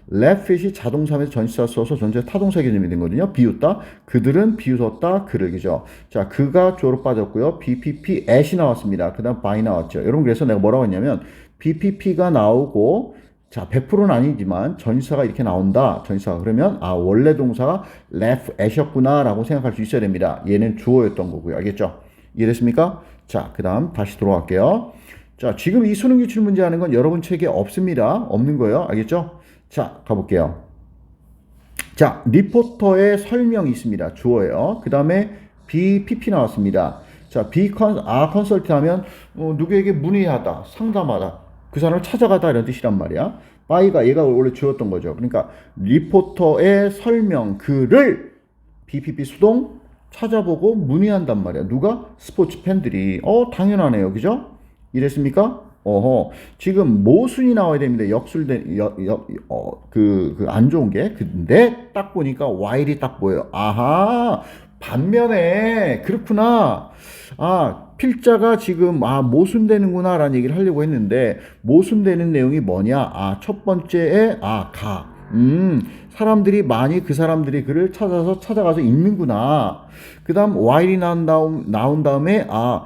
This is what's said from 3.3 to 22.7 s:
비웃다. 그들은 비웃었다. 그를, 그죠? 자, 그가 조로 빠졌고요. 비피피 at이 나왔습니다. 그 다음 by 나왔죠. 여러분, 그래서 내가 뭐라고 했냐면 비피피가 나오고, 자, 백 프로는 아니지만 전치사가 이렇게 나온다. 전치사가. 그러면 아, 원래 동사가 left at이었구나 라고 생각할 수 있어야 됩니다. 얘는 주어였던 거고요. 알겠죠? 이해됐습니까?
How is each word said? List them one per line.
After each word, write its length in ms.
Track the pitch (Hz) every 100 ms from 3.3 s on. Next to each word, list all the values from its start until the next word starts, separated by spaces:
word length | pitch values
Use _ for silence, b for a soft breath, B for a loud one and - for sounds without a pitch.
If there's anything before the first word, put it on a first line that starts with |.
비웃다. 460 | 165 120 - 151 202 B B _
그들은 520 | 123 120 156 220 220
비웃었다. 680 | 131 123 113 - 170 196 196
그를, 240 | - 92
그죠? 360 | 92 92 80 B B B
자, 180 | 107 95
그가 480 | - 139 180 185 185
조로 260 | 131 127
빠졌고요. 560 | 131 113 101 107 143 165
비피피 680 | - 123 147 143 - 180 -
at이 280 | 123 147 180
나왔습니다. 560 | 147 117 104 92 87
그 100 | -
다음 180 | 113 120
by 220 | 101 107
나왔죠. 380 | 113 90 80 80
여러분, 200 | 101 143
그래서 220 | 131 113 139
내가 140 | 104
뭐라고 240 | 104 127
했냐면 380 | 117 92 135 - B B B _
비피피가 720 | 160 160 196 196 196 165 180
나오고, 840 | 143 104 123 143 104 113 208 262 B B _ _
자, 180 | - 92
백 180 | 127 131
프로는 260 | 202 202
아니지만 640 | 120 139 123 95 90 123 190
전치사가 460 | 117 127 127 143
이렇게 180 | 123 -
나온다. 600 | 117 90 95 110 131 98 -
전치사가. 340 | 98 101 85
그러면 380 | 101 110 190 -
아, 100 | 87
원래 440 | 90 90 107 147 151
동사가 480 | 127 117 131 190 B B _
left 480 | 87 110 127 - -
at이었구나 600 | 107 151 151 135 131 147
라고 200 | 131 104
생각할 300 | 117 147 123
수 80 | 110
있어야 200 | 110 131
됩니다. 420 | 104 90 87 - -
얘는 300 | 101 113 107
주어였던 540 | - 127 107 - 90
거고요. 240 | 80 85 78
알겠죠? 460 | 98 98 92 - b b b -
이해됐습니까? 680 | 113 117 120